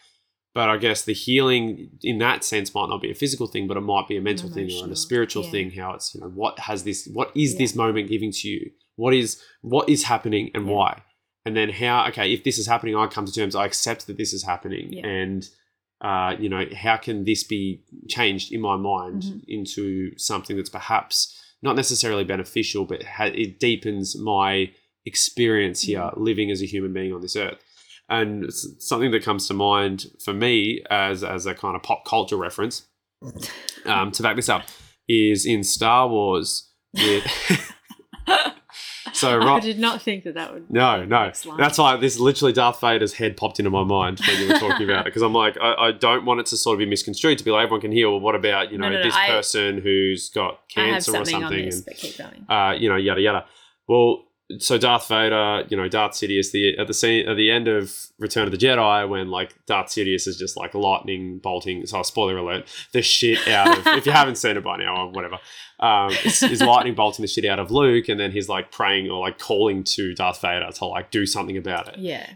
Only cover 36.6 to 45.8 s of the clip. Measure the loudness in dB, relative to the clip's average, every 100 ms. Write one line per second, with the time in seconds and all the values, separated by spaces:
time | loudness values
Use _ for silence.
36.6 | -8 _ _ 0 2 2 0 -4 0 0
37.6 | -2 -18 _ -20 _ -10 0 2 2 -6
38.6 | _ -16 -14 -14 -8 0 2 4 6 4
39.6 | 2 0 0 0 -4 -6 -8 -10 -10 -12
40.6 | -2 4 4 4 2 2 2 -2 -10 0
41.6 | 2 6 6 6 0 4 2 4 2 4
42.6 | 2 2 0 2 0 0 -2 -2 -4 -2
43.6 | 0 2 2 2 0 0 0 2 2 2
44.6 | 2 0 0 0 0 0 2 4 2 2
45.6 | 0 2